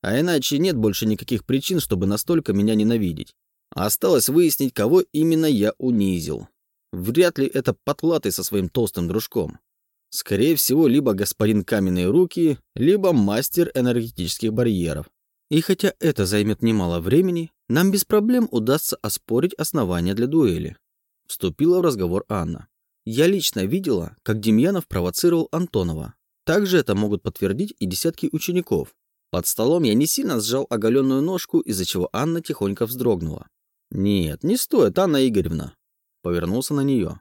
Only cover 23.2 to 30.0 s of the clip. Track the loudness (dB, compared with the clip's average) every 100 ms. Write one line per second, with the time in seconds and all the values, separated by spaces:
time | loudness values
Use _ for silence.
23.2 | 2 2 -2 -4 -2 -2 0 -2 -4 -10
24.2 | -4 -2 2 4 4 0 -4 -4 -2 0
25.2 | 2 2 0 -4 -4 -2 -2 -4 -8 -14
26.2 | _ _ 0 0 4 2 2 0 0 -2
27.2 | -4 -4 -2 -2 -4 -4 -6 -2 -2 -2
28.2 | -4 -4 -2 -4 -2 -4 -4 _ _ _
29.2 | _ -6 -4 0 2 2 2 2